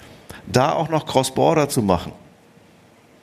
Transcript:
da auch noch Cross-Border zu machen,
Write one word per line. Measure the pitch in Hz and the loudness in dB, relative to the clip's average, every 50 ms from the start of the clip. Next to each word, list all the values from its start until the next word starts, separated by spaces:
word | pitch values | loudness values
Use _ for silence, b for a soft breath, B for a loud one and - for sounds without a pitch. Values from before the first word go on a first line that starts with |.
| B B B B B B B B B - | B B B B B B B B B -2
da | 92 123 131 156 165 | 0 2 2 2 0
auch | - 165 151 | -2 -2 -2
noch | 160 151 147 | -2 -4 -2
Cross-Border | - - 131 131 - - - - 151 165 156 147 139 | -2 -2 -2 0 0 0 2 2 4 4 2 2 0
zu | 143 131 | 0 0
machen, | 110 98 90 82 - 76 - - - - _ _ _ _ _ _ _ _ _ _ _ _ _ _ _ _ _ _ | 0 2 0 0 -2 -6 -14 -18 -20 -20 _ _ _ _ _ _ _ _ _ _ _ _ _ _ _ _ _ _